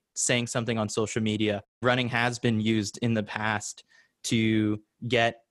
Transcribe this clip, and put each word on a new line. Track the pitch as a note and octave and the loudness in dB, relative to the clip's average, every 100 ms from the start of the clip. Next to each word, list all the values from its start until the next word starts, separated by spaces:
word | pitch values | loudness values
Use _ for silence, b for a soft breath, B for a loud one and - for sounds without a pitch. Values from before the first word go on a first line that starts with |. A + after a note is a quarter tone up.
| _ | _
saying | - - B2 A#2 | -4 0 0 0
something | B2+ A#2 A2+ | -2 -2 -2
on | G#2+ | -2
social | - G#2+ A#2+ | -2 -2 0
media. | A2 G#2+ G#2+ G2+ - _ | 0 0 0 -2 -6 _
Running | A#2+ B2+ A#2+ | 2 2 2
has | A#2+ A#2+ A#2+ | 0 0 0
been | A#2+ A2 | 0 2
used | G#2+ A2 G2+ - | 2 2 0 -2
in | A#2+ | 0
the | A2+ | 0
past | G#2 - A2 G#2 - - b b b _ | -2 -4 -2 -2 -4 -12 b b b _
to | - A#2 A2 A2 G#2+ G#2 - _ A#2 | -2 0 2 2 0 -2 -8 _ -2
get | A#2+ A#2 A#2 _ | 2 2 0 _